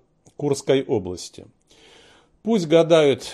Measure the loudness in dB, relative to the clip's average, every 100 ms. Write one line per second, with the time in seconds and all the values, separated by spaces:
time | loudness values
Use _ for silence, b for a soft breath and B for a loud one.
0 | _ _ _ -8 -6 -4 -2 -2 -2 -6
1 | -6 -12 -16 -20 -20 _ _ b b b
2 | b b b _ -4 -2 2 2 4 4
3 | 4 0 -6